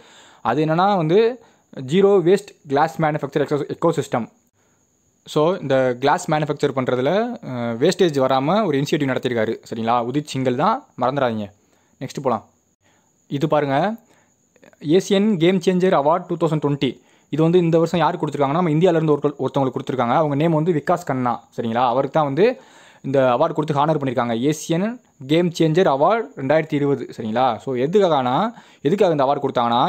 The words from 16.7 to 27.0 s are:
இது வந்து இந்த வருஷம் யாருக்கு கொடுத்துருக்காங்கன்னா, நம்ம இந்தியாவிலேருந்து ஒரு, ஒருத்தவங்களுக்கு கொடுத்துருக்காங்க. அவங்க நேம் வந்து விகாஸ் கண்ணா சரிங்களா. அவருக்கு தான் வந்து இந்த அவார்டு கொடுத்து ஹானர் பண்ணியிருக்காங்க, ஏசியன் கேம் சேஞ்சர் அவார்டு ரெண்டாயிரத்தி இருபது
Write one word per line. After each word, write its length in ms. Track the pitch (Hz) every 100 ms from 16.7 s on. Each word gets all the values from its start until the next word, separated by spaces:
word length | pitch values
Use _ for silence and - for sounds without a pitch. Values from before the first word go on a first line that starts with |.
| 143 135 - _ _ _
இது 80 | 147
வந்து 200 | 160 180
இந்த 140 | 165 160
வருஷம் 240 | 165 175
யாருக்கு 200 | 156 175
கொடுத்துருக்காங்கன்னா, 400 | 151 143 139 160
நம்ம 120 | 175 151
இந்தியாவிலேருந்து 400 | 180 165 156 143
ஒரு, 180 | 147 -
ஒருத்தவங்களுக்கு 400 | 131 143 131 131
கொடுத்துருக்காங்க. 380 | 131 127 120 151
அவங்க 180 | 151 139
நேம் 220 | 165 151
வந்து 200 | 160 147
விகாஸ் 300 | - 170 -
கண்ணா 260 | 131 123 113 -
சரிங்களா. 320 | - 117 113 127
அவருக்கு 300 | 127 - 160
தான் 120 | 143
வந்து 160 | 139 220 254 - - - -
இந்த 140 | 139 135 127
அவார்டு 260 | 123 165 156
கொடுத்து 200 | 151 139
ஹானர் 220 | 151 151
பண்ணியிருக்காங்க, 360 | 135 120 120 113
ஏசியன் 440 | 127 - - 165 214 247 _ _
கேம் 240 | 135 160 175
சேஞ்சர் 380 | 165 160 156 175
அவார்டு 360 | 135 165 226 -
ரெண்டாயிரத்தி 400 | - 135 156 151 143
இருபது 280 | 143 127